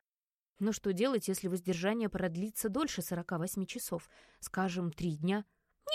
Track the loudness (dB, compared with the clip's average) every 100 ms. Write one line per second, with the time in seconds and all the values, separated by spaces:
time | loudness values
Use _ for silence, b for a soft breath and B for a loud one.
0 | _ _ _ _ _ -2 0 0 0 2
1 | 4 2 0 -2 0 -2 0 0 2 2
2 | 0 0 0 0 -4 -2 0 0 0 -2
3 | -2 -4 -2 -2 0 -2 -4 -4 -4 -4
4 | -6 B B B -6 0 0 0 -2 0
5 | -2 2 2 2 -2 _ _ _ 2